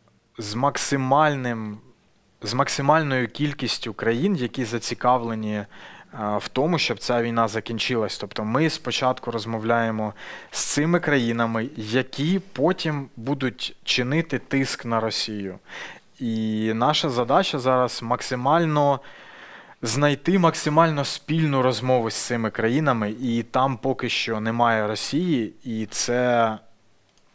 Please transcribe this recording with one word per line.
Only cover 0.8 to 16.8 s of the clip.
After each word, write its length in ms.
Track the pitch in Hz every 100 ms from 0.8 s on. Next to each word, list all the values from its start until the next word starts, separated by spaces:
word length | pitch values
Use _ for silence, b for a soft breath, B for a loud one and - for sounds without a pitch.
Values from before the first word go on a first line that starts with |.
| - 139 131 139 151 139 123 113 107 107 - _ _ _ _ _
з 120 | 107
максимальною 720 | 127 139 - 139 160 151 127 120
кількістю 680 | - 147 143 - - 117
країн, 420 | 104 110 117 185 175
які 300 | 120 - 113
зацікавлені, 880 | 117 - 120 123 123 117 110 107 104
е, 120 | 101 B B B B 120 104 104
в 100 | -
тому, 320 | - 156 165
щоб 200 | - 104
ця 220 | - 120
війна 260 | 117 117 113
закінчилась. 720 | 110 - 113 - 120 104 -
Тобто 260 | 98 - 107
ми 240 | 123 160
спочатку 640 | - 123 - 127 123 -
розмовляємо 800 | 113 107 113 110 117 113 110 107 - B B B
з 120 | -
цими 360 | - - 156 175
країнами, 720 | 160 139 117 117 113 113 120 -
які 640 | 107 120 127 - 151 190
потім 720 | 196 - 156 185 165 147 135 -
будуть 600 | 117 139 131 - - -
чинити 560 | - - 123 156 165 131
тиск 460 | - 135 135 - 117
на 140 | 113
Росію. 600 | 110 - - 107 98 98 - B B B _ -
І 520 | 120 110 110 107 110
наша 340 | 110